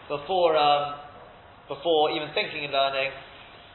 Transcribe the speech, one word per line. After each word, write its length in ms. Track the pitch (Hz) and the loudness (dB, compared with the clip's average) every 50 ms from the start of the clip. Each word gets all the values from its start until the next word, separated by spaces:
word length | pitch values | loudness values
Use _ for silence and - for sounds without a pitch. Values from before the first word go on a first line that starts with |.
| - | -10
before, 480 | - 147 139 - - 190 180 175 165 156 | -8 -8 -8 -4 -2 2 4 4 4 4
um, 480 | 151 147 147 147 147 143 143 - - - - - - - - - - - - - - - | 4 4 4 4 2 0 -2 -6 -10 -14 -18 -20 -20 -20 -20 -20 -20 -20 -20 -20 -20 -14
before 480 | - 139 - - 170 160 151 151 - 135 | -12 -12 -4 0 2 4 4 4 2 0
even 160 | - 151 143 | -4 -6 -6
thinking 320 | - 214 202 156 151 156 147 | -4 -4 -4 -4 -6 -8 -8
and 100 | 139 135 | -4 0
learning. 380 | 135 139 139 139 135 135 135 - - - - - - - - - - - - | 0 0 0 0 -2 -4 -4 -6 -10 -16 -20 -20 -20 -20 -20 -20 -20 -20 -20